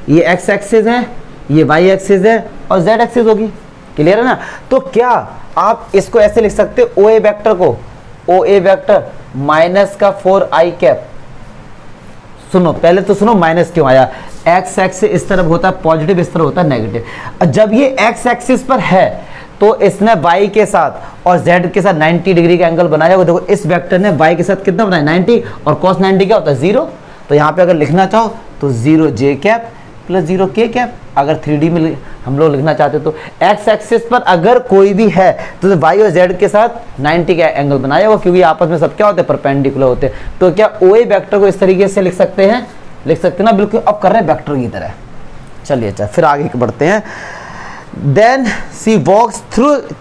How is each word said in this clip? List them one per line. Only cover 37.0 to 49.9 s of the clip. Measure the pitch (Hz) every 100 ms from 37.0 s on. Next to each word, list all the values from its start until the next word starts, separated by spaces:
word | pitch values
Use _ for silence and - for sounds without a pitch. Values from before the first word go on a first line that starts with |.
नाइंटी | 147 170 170 170
का | 156
एंगल | - 143 139
बनाया | 135 156 214
होगा, | 208
क्योंकि | 185 180
आपस | 170 156 165
में | 165
सब | 165 -
क्या | 208
होते | 180
हैं, | 160
perpendicular | 139 143 139 135 131 131
होते | 123 135
हैं। | - - -
तो | 180
क्या | 180 214 -
ओए | 185 220
vector | 220 196 - 202
को | 196
इस | 185
तरीके | 185 185 196
से | 196
लिख | 185
सकते | 185 185 - 196
हैं? | 240 - - - - 135
लिख | 160
सकते | 180 -
हैं | 202
ना, | 190
बिल्कुल। | 208 214
अब | - 208
कर | 180
रहे | 226
हैं | 160
vector | 147 - 139
की | 113
तरह। | 98 80 - - - - - - -
चलिए | - 135 104
अच्छा, | 104 104
फिर | -
आगे | 156 143 156 127
बढ़ते | 120 -
हैं। | 156 208 - - - - - - - - - -
then | 143 135 226 269 233 - -
she | - 220 214
walks | 135 202 233 - -
through | - 285 277 -